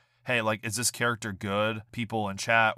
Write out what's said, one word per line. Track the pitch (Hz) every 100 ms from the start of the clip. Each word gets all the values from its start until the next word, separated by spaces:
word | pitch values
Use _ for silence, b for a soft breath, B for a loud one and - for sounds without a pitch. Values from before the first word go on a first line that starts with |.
| b b -
"Hey, | 120
like, | 107 107
is | 113 110
this | 120
character | - 120 117 110
good?" | 95 101 101 107 110 -
People | - 110 113 104
in | 98
chat | - 113 110